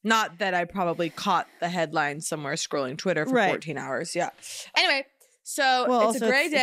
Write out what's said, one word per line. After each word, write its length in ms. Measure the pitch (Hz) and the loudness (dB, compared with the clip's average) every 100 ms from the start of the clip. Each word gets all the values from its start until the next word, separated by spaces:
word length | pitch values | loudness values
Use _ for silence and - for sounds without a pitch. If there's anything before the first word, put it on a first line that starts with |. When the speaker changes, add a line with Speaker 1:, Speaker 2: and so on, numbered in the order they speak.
Speaker 1:
Not 360 | 214 226 180 170 | 0 0 0 -2
that 140 | 196 | -2
I 120 | 180 | 0
probably 460 | 175 202 175 165 165 | -2 -2 0 0 -2
caught 360 | - 202 170 - - | -2 0 0 0 -6
the 80 | 170 | -4
headline 520 | 175 156 160 147 147 | -2 0 0 0 -2
somewhere 340 | - 156 143 | -6 -6 -4
scrolling 420 | 160 - 147 127 156 | -4 -4 -2 -4 -2
Twitter 260 | 190 160 | -2 0
for 100 | 185 | 2
Speaker 2:
Right. 140 | 247 190 | 2 2
Speaker 1:
fourteen 280 | - 160 135 | 0 -4 -8
hours. 380 | 135 127 170 175 | -4 -4 -4 -4
Yeah. 140 | 170 - - - - - | -4 -6 -14 -14 -4 0
Anyway, 280 | 349 277 277 _ _ _ | 2 0 -4 _ _ _
so 420 | - - 269 254 247 | -8 0 2 4 4
Speaker 2:
Well, 120 | 240 214 | 4 4
Speaker 1:
it's 40 | 226 | 2
Speaker 2:
also, 100 | 226 | 2
Speaker 1:
a 20 | |
gray 160 | 269 330 | 2 2
Speaker 2:
it's, 80 | |
it's 60 | 294 | 2